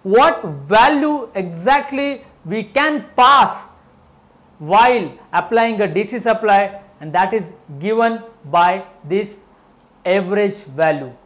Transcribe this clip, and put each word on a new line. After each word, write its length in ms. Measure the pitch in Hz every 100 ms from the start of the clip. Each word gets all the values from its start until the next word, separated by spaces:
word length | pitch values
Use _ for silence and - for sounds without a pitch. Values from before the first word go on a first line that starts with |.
what 420 | 190 220 311 330
value 840 | 190 143 139 214 262 294 302 294 226
exactly 920 | 196 175 170 190 285 285 269 277 269 - _
we 180 | 160 214
can 420 | 214 269 302 294 -
pass 540 | - 247 277 233 - - _ _ _ _ _ _ _ _ _
while 560 | 151 196 247 240 156 - -
applying 480 | - 175 226 226 214
a 60 | 202
D 160 | 170
C 140 | 214 247
supply, 640 | 226 220 220 196 196 - - _
and 140 | 156
that 200 | 175 190
is 200 | 220 175 - - 139
given 440 | 185 220 226 226 - -
by 400 | 143 170 175 190 - -
this 420 | 147 190 202 - _ _ _ _ _ _
average 580 | 180 196 180 202 202 196
value. 500 | 143 135 160 147 131 123